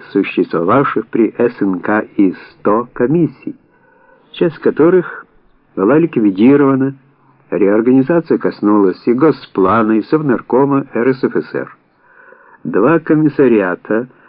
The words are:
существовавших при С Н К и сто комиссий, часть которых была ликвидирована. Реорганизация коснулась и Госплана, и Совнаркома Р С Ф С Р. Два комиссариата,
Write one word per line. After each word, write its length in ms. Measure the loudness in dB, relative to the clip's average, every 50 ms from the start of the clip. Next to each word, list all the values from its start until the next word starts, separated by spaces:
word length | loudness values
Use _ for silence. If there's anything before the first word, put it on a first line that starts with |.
| -10 -6
существовавших 960 | -4 -2 -2 -2 -2 -4 -4 -2 -2 -4 -2 0 0 0 0 -2 -4 -6 -6
при 280 | -4 -2 -2 -2 -2 -2 -2
С 240 | -4 -4 -2 -4 -4
Н 180 | -4 -4 -4
К 240 | -4 -4 -4 -4 -4 -4 _
и 180 | 0 0 0 0 -4 -12 -20
сто 380 | -20 _ -4 -2 -2 -2 -2 -6 _
комиссий, 640 | -4 -2 0 0 0 0 -2 -4 -8 -14 -14 -14 -14 _ _ _ _ _ _ _ _ _ _ _ _ _ _ -6
часть 260 | -4 -4 -4 -4 -2
которых 680 | -4 -2 0 2 2 4 4 2 0 -2 -8 -18 -20 _ _ _ _ _ _ _ _ _ _
была 220 | -2 0 2 2
ликвидирована. 1000 | 2 0 0 0 0 0 0 0 2 4 4 4 4 4 2 2 0 -2 -4 -6 -8 _ _ _ _ _ _ _ _ _ _
Реорганизация 840 | -2 0 0 2 2 2 2 2 2 2 2 2 0 -2 0 0 -2
коснулась 680 | -2 -2 -4 -4 -2 0 2 2 4 2 2 0 -2 -2
и 80 | -2 0
Госплана, 800 | 2 2 0 0 -2 -6 -8 -4 -2 0 0 2 0 0 0 0
и 100 | -2 0
Совнаркома 840 | -2 -2 -2 0 -2 -2 -4 -2 -2 0 0 2 0 0 -2 -4 -4 -6
Р 220 | -2 -2 -2 -2
С 100 | -2 -4
Ф 100 | -4 -4
С 200 | -4 -6 -6 -8
Р. 200 | -10 -10 -10 -14 _ _ _ _ _ _ _ _ -20 -20 -20 -20 _ _ _ -20 _ -12
Два 360 | -6 -2 0 2 2 2 0
комиссариата, 1080 | 0 0 0 0 0 0 0 2 2 2 2 2 0 -2 -4 -8 -6 -6 -4 -4 -4 -8 _ _ _